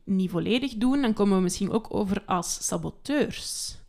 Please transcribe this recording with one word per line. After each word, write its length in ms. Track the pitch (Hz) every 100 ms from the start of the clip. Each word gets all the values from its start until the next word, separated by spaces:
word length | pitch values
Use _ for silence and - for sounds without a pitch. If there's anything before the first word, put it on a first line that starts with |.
niet 260 | - 190 185
volledig 440 | 170 170 240 269
doen, 280 | 220 247 285
dan 100 | 240
komen 240 | 208 202 190
we 60 |
misschien 280 | 180 - 202
ook 240 | 240 -
over 280 | - 196 202 -
als 400 | 180 170 - -
saboteurs. 1120 | 170 160 - - 294 - - - - - -